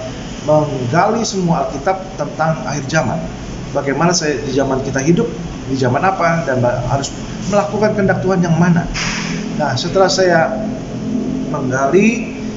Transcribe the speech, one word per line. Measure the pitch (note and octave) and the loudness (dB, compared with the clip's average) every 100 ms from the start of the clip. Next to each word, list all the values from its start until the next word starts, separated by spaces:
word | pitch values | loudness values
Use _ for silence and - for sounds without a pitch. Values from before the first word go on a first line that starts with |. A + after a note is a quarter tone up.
| - - - - | -8 -8 -10 -6
menggali | D3 D3+ C#3+ C3+ A#2+ E3 G#3 A#3 | 2 4 4 -2 0 2 2 2
semua | G#3 G3 F3 E3 C3+ | -2 0 0 0 -2
Alkitab | C#3 F#3+ F#3 - - | -2 -2 -2 -4 -6
tentang | C#3+ - D#3+ D#3 - | -6 -2 0 0 -4
akhir | D3 C3+ | -6 -2
zaman. | D#3+ A#2 E3 - - - - - | 0 0 -4 -6 -8 -10 -8 -4
Bagaimana | C#3 C#3 C3+ F3 | -2 0 2 2
saya | F3 D#3 B2+ | 2 0 -2
di | C3 | 0
zaman | C3 C3 B2+ | 0 0 0
kita | C#3 C3 | -2 0
hidup, | D3+ F#3 A#3 - - - - | 2 2 2 -4 -8 -8 -4
di | C3 | 0
zaman | B2+ B2 | 2 2
apa, | F#3+ F#3+ E3+ E3 | 2 2 0 0
dan | - B2 | 0 2
ba-, | A#2+ - - | 2 0 0
harus | - - - - - F3+ | -2 -2 -8 -8 -6 0
melakukan | G3+ - G#3 G#3+ G#3+ | 0 0 0 0 2
kehendak | F#3+ F3+ | 2 2
Tuhan | F#3 F#3 | 2 2
yang | F3 E3 | 2 4
mana. | F3 E3 - - - - - - - - | 4 4 0 -4 -4 -4 -4 -4 -4 -2
Nah, | C#3+ C3+ | -2 -2
setelah | F3 F#3+ F#3 | 0 4 4
saya | F#3 F#3 E3 D3+ G#2+ - - - - - - - - - | 4 4 4 2 0 -4 -6 -8 -6 -4 -2 -2 -4 -4
menggali | D3 C3 C3+ C#3 F3 A3 A#3 - - - | -2 -2 0 4 6 4 2 -6 -8 -8